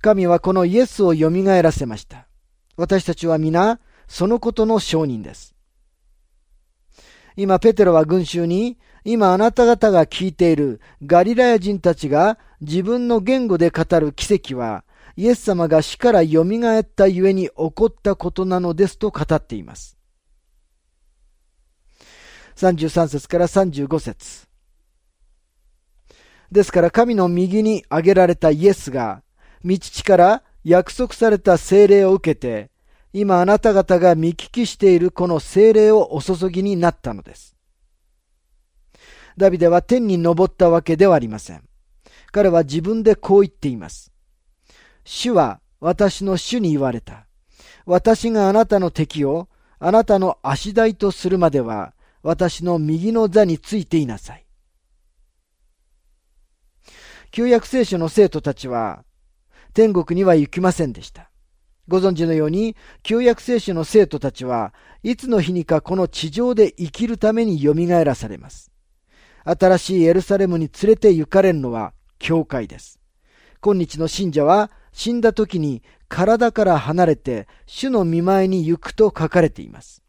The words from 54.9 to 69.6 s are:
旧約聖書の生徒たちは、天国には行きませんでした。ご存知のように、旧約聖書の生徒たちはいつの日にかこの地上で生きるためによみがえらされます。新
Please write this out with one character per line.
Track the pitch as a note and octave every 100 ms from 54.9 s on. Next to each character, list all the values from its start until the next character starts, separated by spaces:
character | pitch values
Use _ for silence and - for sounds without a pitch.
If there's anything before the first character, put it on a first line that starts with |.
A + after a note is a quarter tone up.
| _ _ _ _ _ _ _ _ _ _ _ _ _ _ _ _ _ _ _ _ - - - _
旧 | - A#3+
約 | A#3 -
聖 | C4
書 | A3 F#3
の | E3
生 | G#3+ G3
徒 | D#3
た | C#3+
ち | C#3 C3
は、 | A#2+ A2 - _ _ _ _ _ _ _
天 | - A3
国 | F#3 D#3 F3
に |
は | F#3+
行 | E3 C#3+
き | -
ま | F#3
せ | F3 D3+
ん |
で | G2+
し | -
た。 | - _ _ _ _ _ _ -
ご | F#3
存 | F#3+
知 | E3 E3
の |
よ | D#3+ D3+
う |
に、 | F3+ A3 A3 - _
旧 | - A3+
約 | B3 A#3
聖 | - A#3+
書 | -
の | E3
生 | D#3 G#3+ F#3
徒 | D3
た | C3+
ち | -
は | B2+ A#2+ G2+ _ _ -
い | A3 B3
つ | C4
の | A3
日 | E3
に | F3+
か | D#3 D#3
こ | - F#3+
の | F3+
地 | - D#3+
上 | D#3 B3
で | A3 G3+
生 | - E3
き | - A3+
る | A3+
た | G#3+
め | A3+
に | A3+ D#3+
よ | C#3+
み | D3+ F3
が | F3
え |
ら | D3
さ | B2+ A#2+
れ | D#2
ま | -
す。 | - _ _ _ _ _ _ _ _
新 | - F3